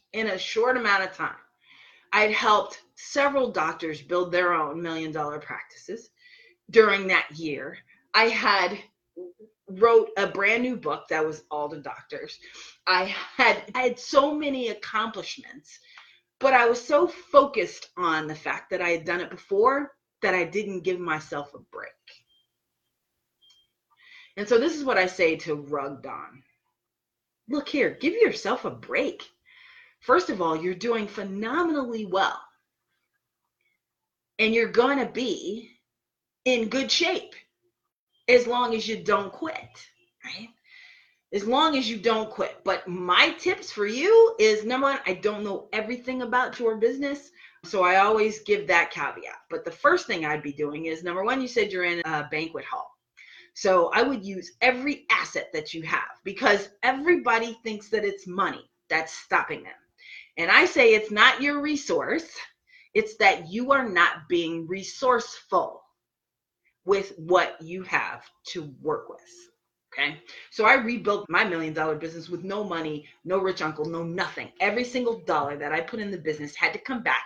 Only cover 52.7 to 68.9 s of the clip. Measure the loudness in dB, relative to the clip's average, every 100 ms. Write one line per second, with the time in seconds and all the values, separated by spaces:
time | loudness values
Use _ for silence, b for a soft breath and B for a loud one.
52.7 | -8 -10 _ _ _ B B B -4 2
53.7 | 4 4 2 0 -2 -8 -12 -12 0 0
54.7 | 2 -2 -4 -2 -2 -2 -8 -6 -8 -8
55.7 | -10 -4 -4 -4 -10 -10 0 4 4 0
56.7 | -4 -2 0 2 2 4 0 0 -8 -10
57.7 | -10 -4 -2 -2 -6 -8 -4 -4 -4 -14
58.7 | _ -4 -2 -2 -10 -2 -2 -2 -8 -12
59.7 | -20 _ _ B B B B 4 6 6
60.7 | 6 6 6 4 4 6 4 0 -2 -2
61.7 | -4 -2 -2 0 -4 -6 -16 -18 _ _
62.7 | b b -2 -2 2 2 2 -2 -4 2
63.7 | 2 2 2 2 0 -2 0 0 -4 -6
64.7 | -8 -8 -2 2 2 0 -12 -2 0 0
65.7 | -8 _ _ _ _ _ _ _ _ _
66.7 | _ 0 0 -2 -8 2 2 2 -6 -12
67.7 | -12 -4 -4 -4 -10 -18 _ -14 -12 -12
68.7 | -8 -6